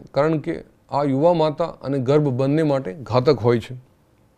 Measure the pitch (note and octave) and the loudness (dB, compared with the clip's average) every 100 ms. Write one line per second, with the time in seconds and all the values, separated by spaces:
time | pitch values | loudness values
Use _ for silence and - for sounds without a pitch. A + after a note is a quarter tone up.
0 | - C#3 D3+ D#3+ E3+ - - _ _ C3+ | -6 -2 0 0 -4 -10 -12 _ _ -2
1 | D3 C3+ E3+ E3+ D#3 D3 E3 - - C#3 | 0 2 2 4 0 -2 -6 -6 -6 -2
2 | B2 D3 D3 B2 C3+ D#3 D#3 C3+ C3+ A#2 | 2 2 2 0 0 0 0 -2 -4 -10
3 | G#2+ B2 C3 A#2+ A#2+ A#2+ - B2+ - _ | -2 2 2 2 2 0 -2 -14 -20 _
4 | _ _ _ | _ _ _